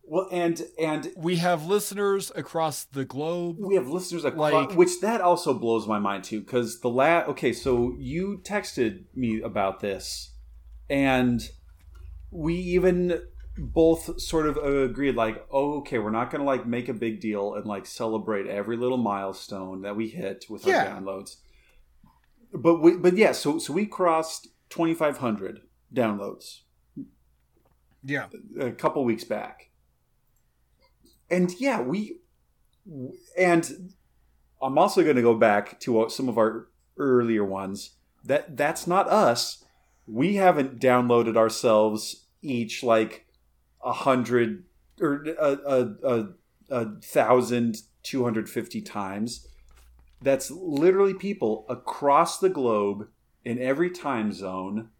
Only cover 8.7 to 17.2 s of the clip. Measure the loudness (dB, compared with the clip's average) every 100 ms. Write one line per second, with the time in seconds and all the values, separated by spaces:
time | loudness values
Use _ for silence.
8.7 | -2 -2 -2 -14 -4 -2 -2 -4 -2 -2
9.7 | -2 -4 -6 -8 -12 -14 -18 -20 -20 -20
10.7 | -20 -4 0 2 4 2 0 -4 -16 -20
11.7 | -20 -20 -20 -18 -18 -16 -6 -4 -2 0
12.7 | 2 4 2 2 -2 -6 -18 -14 -10 -2
13.7 | 4 4 4 -2 -8 -2 0 0 0 0
14.7 | 2 0 0 0 2 -2 -2 -2 0 0
15.7 | -4 -4 -4 -2 -2 -2 -2 0 0 -2
16.7 | -4 -4 -4 -4 -4